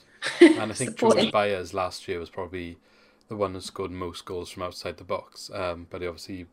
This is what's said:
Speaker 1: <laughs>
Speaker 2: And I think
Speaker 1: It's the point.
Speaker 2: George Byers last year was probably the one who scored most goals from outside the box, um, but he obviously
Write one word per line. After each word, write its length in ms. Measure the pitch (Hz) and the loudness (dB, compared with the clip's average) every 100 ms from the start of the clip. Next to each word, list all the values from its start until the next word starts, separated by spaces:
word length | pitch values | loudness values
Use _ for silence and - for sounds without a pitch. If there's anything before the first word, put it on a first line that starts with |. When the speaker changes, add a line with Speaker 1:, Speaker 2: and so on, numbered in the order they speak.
| - - | -20 -10
Speaker 1:
<laughs> 200 | - - 320 320 | -2 10 10 10
Speaker 2:
And 140 | 107 | 0
I 40 | |
think 160 | 104 123 | -4 -6
Speaker 1:
It's 60 | - | 2
the 0 | 226 | 4
point. 120 | - | 4
Speaker 2:
George 120 | 110 | 4
Byers 440 | 107 104 98 87 | 2 2 0 -4
last 320 | 95 92 - - | -2 -4 -4 -6
year 100 | 90 | -6
was 120 | 82 | -8
probably 480 | - 90 92 87 85 _ _ _ _ - | -10 -8 -8 -10 -12 _ _ _ _ -10
the 80 | 110 | -4
one 180 | 98 | -4
who 60 | 92 | -4
scored 300 | - - 95 | -10 -8 -8
most 340 | 92 90 82 | -6 -8 -10
goals 260 | - 92 87 | -10 -10 -10
from 120 | - | -8
outside 340 | 90 - - 87 | -10 -8 -10 -10
the 60 | |
box, 460 | 92 95 - - - | -8 -8 -8 -16 -14
um, 320 | 104 90 87 85 | -6 -6 -6 -10
but 100 | 92 | -10
he 40 | 87 | -8
obviously 400 | 82 - 95 87 | -8 -12 -12 -14